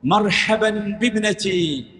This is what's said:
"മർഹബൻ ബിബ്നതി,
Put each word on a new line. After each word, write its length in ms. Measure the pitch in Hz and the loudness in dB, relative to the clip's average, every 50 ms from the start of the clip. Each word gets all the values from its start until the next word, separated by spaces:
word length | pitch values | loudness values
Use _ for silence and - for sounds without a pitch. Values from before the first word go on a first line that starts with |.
| - | 2
"മർഹബൻ 880 | 135 180 208 208 202 180 - - - 220 220 214 220 208 214 208 202 | 2 2 2 2 2 0 0 2 0 0 2 2 0 0 -2 -4 -6
ബിബ്നതി, 920 | 202 - 226 247 208 214 214 214 202 - - 196 190 180 170 156 147 131 120 - - - | -4 -2 -2 0 0 0 -2 -2 -2 -2 -2 -2 0 0 0 0 -2 -6 -8 -12 -18 -20